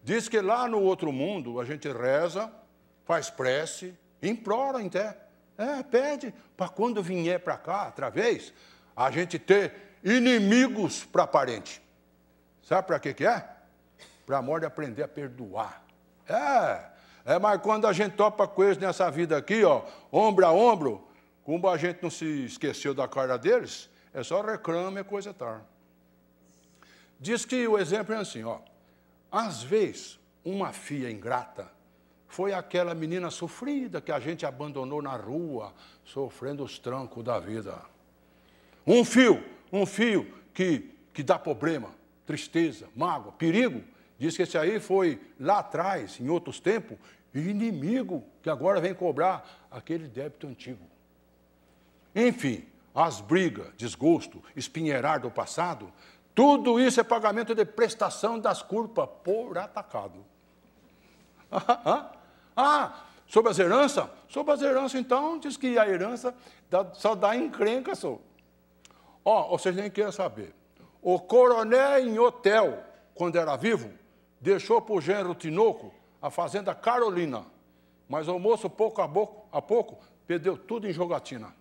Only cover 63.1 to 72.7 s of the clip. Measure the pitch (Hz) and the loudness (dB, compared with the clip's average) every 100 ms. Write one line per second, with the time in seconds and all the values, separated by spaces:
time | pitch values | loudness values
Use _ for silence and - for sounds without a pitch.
63.1 | - _ 214 226 175 175 233 285 - 127 | -20 _ 4 4 4 4 6 4 2 -4
64.1 | - _ 277 294 285 285 262 269 262 247 | -12 _ -6 0 2 2 0 0 -4 0
65.1 | 262 302 330 285 247 254 233 208 180 202 | 0 0 -4 -8 -6 0 2 4 2 -2
66.1 | 240 - - - _ _ 180 185 - 208 | -4 -8 -10 -20 _ _ 0 0 -2 0
67.1 | 208 202 240 311 - 214 254 262 381 156 | 2 2 2 -4 0 0 0 -4 -6 -6
68.1 | 110 _ _ _ _ _ _ - _ _ | -8 _ _ _ _ _ _ -20 _ _
69.1 | _ - 214 156 175 185 180 208 202 208 | _ 2 2 2 0 0 -2 -4 -4 -4
70.1 | - 127 107 90 _ _ _ - _ 175 | -2 -6 -6 -14 _ _ _ -20 _ 0
71.1 | 180 180 240 247 233 220 247 277 277 247 | 0 6 8 8 6 4 4 6 4 2
72.1 | 220 240 233 196 220 180 | 4 4 6 4 6 4